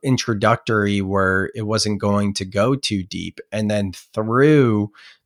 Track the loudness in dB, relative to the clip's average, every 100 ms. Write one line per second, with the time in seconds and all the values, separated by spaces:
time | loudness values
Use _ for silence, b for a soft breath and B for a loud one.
0 | 0 0 0 0 2 2 0 0 2 0
1 | 0 0 2 2 -2 -4 -4 -2 -2 -2
2 | 0 0 0 -4 -4 0 0 0 -2 -4
3 | -6 -8 -10 -12 -10 -4 -2 0 -2 -6
4 | -10 -6 -2 2 4 6 4 2 -2 B
5 | B B